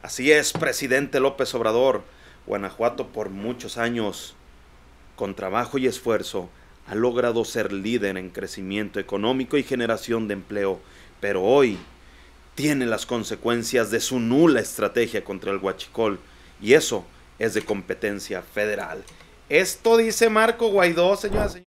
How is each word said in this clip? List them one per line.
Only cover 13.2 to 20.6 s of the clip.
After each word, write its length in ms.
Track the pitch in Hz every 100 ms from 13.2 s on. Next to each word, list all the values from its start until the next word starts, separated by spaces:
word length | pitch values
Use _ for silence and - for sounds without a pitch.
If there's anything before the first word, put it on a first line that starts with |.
| 104 107 113 120 117 127 107
de 80 | 110
su 180 | - 127
nula 400 | 117 131 165 127
estrategia 640 | 101 - 104 - 113 107
contra 300 | - 95 104
el 60 | 98
huachicol, 600 | 95 92 - - 113 95 - - - -
y 140 | 101
eso 300 | 143 - 107 87 - - -
es 160 | 113
de 80 | 101
competencia 800 | - 104 90 95 110 101 - 92
federal. 640 | - - 104 104 90 92 - - - - -
Esto 480 | 147 185 - 226 226
dice 320 | 226 202 233
Marco 380 | 214 226 233